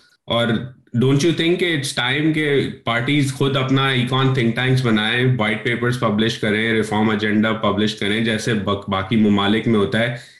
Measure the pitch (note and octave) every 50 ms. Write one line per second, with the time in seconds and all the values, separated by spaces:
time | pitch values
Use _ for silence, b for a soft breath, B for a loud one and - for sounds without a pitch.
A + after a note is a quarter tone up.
0 | B B B B B - - A#2 A#2 A#2 A2+ G#2 - - - - _ _ - A#2+
1 | B2 C3 C3+ C#3+ D3+ E3+ D#3+ D#3+ E3 E3 F3 F3 F#3 F3 E3 D3+ C3 - - -
2 | A#2+ B2 C3 D3 D3+ D#3+ D#3 D#3 D#3 D3 C#3+ C3+ C3 - - - - - A#2 A#2
3 | B2 C3+ C#3+ D3 C#3 C3 - - C#3 C#3 C3+ C3+ C3 C3 C3+ C3+ C3+ C3+ C3 B2
4 | A#2 B2 C3 C3 C3 C3 B2+ B2+ A#2 A#2 A2 A#2+ B2 B2+ B2+ B2+ C3 A#2+ G#2+ G#2+
5 | G#2+ A2 A#2 B2 B2 C3 B2+ A#2+ G#2+ G#2+ A2 G#2+ - B2 A#2+ A#2 A#2+ A#2+ B2 -
6 | B2 A2+ G#2 G#2 A2 A2+ - - - A2 G#2 G#2+ A2 A2+ A2+ A2 G#2+ - G#2+ G#2+
7 | G#2+ A2 A2 G#2 G#2+ G#2+ G#2 G#2+ G#2+ A2+ A2 G#2+ - G#2 G2+ G2+ G#2+ G#2+ - -
8 | G#2 G2 G#2 A2 A2+ A#2 A2 G#2+ - B2+ A#2 G#2 F#2+ G2+ G2+ F#2+ - - G2 F#2+
9 | F#2+ - B2 A2+ G#2+ G#2 G#2 G2+ G2+ G2+ G#2 A2 A2 A#2+ A2 G#2 G2 F#2 - A2
10 | A#2 B2 B2+ B B B B B